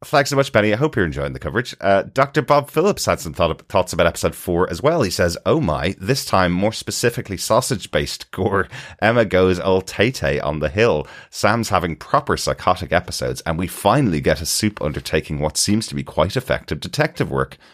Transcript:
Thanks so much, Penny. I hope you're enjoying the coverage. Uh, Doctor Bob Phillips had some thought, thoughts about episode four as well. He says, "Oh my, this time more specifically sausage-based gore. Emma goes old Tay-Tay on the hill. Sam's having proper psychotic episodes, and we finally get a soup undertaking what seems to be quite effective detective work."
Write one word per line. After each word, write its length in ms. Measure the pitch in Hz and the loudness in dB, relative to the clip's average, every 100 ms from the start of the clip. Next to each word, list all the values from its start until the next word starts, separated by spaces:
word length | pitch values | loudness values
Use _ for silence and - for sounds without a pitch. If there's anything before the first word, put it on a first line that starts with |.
Thanks 260 | - 151 139 | 0 2 2
so 60 | 139 | 2
much, 160 | 135 | 2
Penny. 200 | 113 104 | 4 4
I 40 | 104 | 2
hope 180 | 151 | 0
you're 100 | 135 | 0
enjoying 280 | 87 73 71 | -2 0 -4
the 80 | 65 | -6
coverage. 340 | 78 78 - - | -4 -4 -4 -4
Uh, 240 | 95 98 95 | 2 2 2
Doctor 280 | - 139 156 | 0 0 0
Bob 280 | 139 147 135 | 2 2 2
Phillips 360 | - 190 - - | 0 0 0 0
had 120 | 87 | -2
some 140 | 82 | -2
thought, 280 | 73 85 80 - | 0 0 0 -2
thoughts 260 | 98 87 | 0 0
about 140 | 85 85 | 2 2
episode 300 | - 90 - | 2 -2 -2
four 340 | - 87 90 | -2 0 0
as 100 | 85 | 0
well. 220 | 143 170 | 0 2
He 80 | 104 | 0
says, 260 | - 90 85 | 2 0 0
"Oh 160 | - 139 | 0 0
my, 360 | 117 71 78 95 | 0 0 -2 -4
this 260 | 95 139 | -2 -2
time 280 | - 98 90 | 0 2 2
more 200 | 90 104 | 2 0
specifically 640 | 110 - - 123 120 - 92 | -2 -8 -2 -2 -2 -8 -6
sausage-based 920 | - 113 - 113 - 82 71 - - | 2 2 2 -4 -2 -2 -2 -6 -10
gore. 380 | - 95 98 90 - - - | -4 0 0 -2 -6 -16 -2
Emma 220 | 104 120 | 2 4
goes 340 | 107 92 92 92 | 4 4 4 2
old 300 | 80 95 92 | 2 0 0
Tay-Tay 500 | - 110 135 73 71 | 0 0 0 -2 -2
on 220 | - 76 | -2 -2
the 80 | 73 | -2
hill. 400 | 85 113 78 71 - - | 2 2 2 -2 -12 -18
Sam's 400 | - 104 117 110 | -2 0 0 0
having 260 | 92 85 78 | 0 -2 -6
proper 400 | - 139 143 85 | -2 -2 0 -2
psychotic 560 | - 67 - 90 78 | -2 -2 0 0 2
episodes, 480 | 82 - - 64 131 | -2 -2 -6 -4 -4
and 180 | - 82 | -4 -4
we 80 | 90 | -4
finally 540 | - - 127 127 78 | -2 2 4 2 2
get 200 | 73 76 | 0 0
a 60 | 82 | 0
soup 340 | - 107 - | -2 -2 -2
undertaking 600 | 78 71 - 80 - 73 | -6 -4 -2 -2 -2 -4
what 160 | 76 - | -2 -2
seems 320 | - 104 - | 0 0 0
to 80 | 71 | -6
be 80 | |
quite 320 | 69 - 85 - | -6 0 0 0
effective 420 | - 65 - 80 | -2 -4 -2 -8
detective 540 | - - 151 - 92 | -6 -2 -2 -2 -4
work." 260 | 67 65 - - | -2 -4 -6 -20